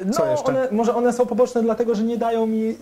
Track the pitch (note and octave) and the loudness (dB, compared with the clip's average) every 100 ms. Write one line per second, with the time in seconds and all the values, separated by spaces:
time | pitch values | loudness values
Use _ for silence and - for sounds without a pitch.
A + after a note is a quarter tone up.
0 | F#3+ D4 D#4+ D4+ C4+ C4 B3+ G#3 A3+ A#3 | -2 0 2 0 0 0 0 0 0 2
1 | A#3+ A#3+ B3 A3 B3 A#3+ A3+ A3 A#3 G#3+ | 0 0 0 2 0 2 0 0 0 0
2 | A3+ A#3 A3+ A3+ A3+ A3 A3 A3+ | 0 -2 -2 0 0 0 -2 -4